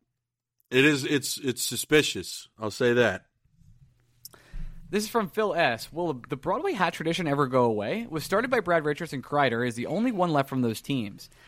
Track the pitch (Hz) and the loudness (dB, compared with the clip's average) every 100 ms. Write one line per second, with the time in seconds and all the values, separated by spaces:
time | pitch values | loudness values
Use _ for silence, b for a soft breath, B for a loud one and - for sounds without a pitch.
0 | _ _ _ _ _ _ _ 127 143 143 | _ _ _ _ _ _ _ 4 6 4
1 | 147 147 131 - 139 117 - 123 - 151 | 2 0 0 -4 -4 -2 -4 -6 2 4
2 | 147 101 87 - - - 107 - 123 120 | 4 -2 -8 -12 -16 -8 -8 0 4 6
3 | 117 92 - _ _ _ - - - _ | 4 0 -8 _ _ _ -20 -20 -20 _
4 | _ _ - b b b b b - 190 | _ _ -20 b b b b b -6 -4
5 | 214 240 202 - 214 165 151 113 - 147 | -2 -2 -2 -2 -2 2 2 0 -6 -4
6 | 175 131 - 135 - 214 392 254 175 - | -4 -4 -8 -6 -4 -2 -2 0 0 0
7 | 160 170 165 143 139 127 120 104 104 196 | -4 -2 -2 0 2 2 2 0 -2 -6
8 | 233 156 - 196 247 247 180 170 151 147 | -6 -8 -2 0 2 0 2 0 0 -4
9 | 165 139 - 143 135 113 123 113 98 165 | -6 -8 -2 2 2 2 -2 -2 -4 -2
10 | 247 208 175 147 139 131 120 110 - 139 | 0 0 2 2 2 0 0 -2 -4 -4
11 | 104 - - b | -4 -10 -20 b